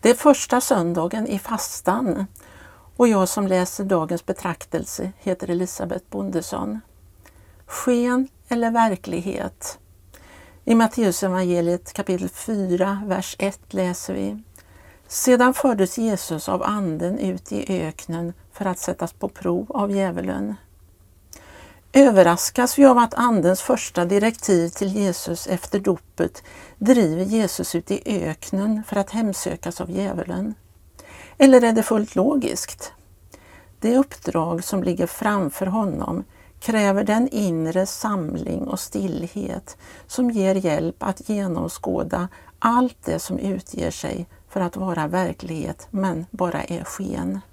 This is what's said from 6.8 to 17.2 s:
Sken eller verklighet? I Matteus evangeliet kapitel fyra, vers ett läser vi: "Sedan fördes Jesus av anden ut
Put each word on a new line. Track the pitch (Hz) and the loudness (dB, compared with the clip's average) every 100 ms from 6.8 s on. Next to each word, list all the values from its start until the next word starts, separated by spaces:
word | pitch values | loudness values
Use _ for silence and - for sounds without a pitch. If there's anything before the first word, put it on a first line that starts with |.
| - _ - _ - - - - - | -12 _ -20 _ -20 -20 -20 -20 -16
Sken | - - 240 240 247 262 _ - | -6 0 2 2 0 -2 _ -6
eller | 233 233 | -2 0
verklighet? | 233 226 185 - 175 180 - 190 - - - _ - - - - - - - - | 2 2 0 -4 -6 -4 -6 -8 -10 -14 -14 _ -20 -20 -20 -20 -20 -20 -12 2
I | 226 | 4
Matteus | 226 226 214 175 | 4 2 0 2
evangeliet | 190 185 180 175 170 175 - | 0 0 2 2 2 0 -4
kapitel | - 196 185 185 | -8 -2 -2 -4
fyra, | - - 214 190 175 190 196 208 | -8 -6 -2 0 2 0 -2 -2
vers | 185 185 - | -4 -4 -4
ett | 196 - - | -4 -4 -8
läser | 196 180 180 - | -4 -2 -4 -6
vi: | 190 - 208 220 - - - - - - | -6 -6 -6 -14 -20 -20 -20 -20 -20 -10
"Sedan | - - 247 247 | -2 4 6 6
fördes | - 277 214 185 - | 4 0 2 0 0
Jesus | 226 196 - 160 - | -2 -2 -4 -6 -2
av | 185 | -2
anden | - 208 190 156 175 | -2 -2 -2 -2 -4
ut | 202 | -2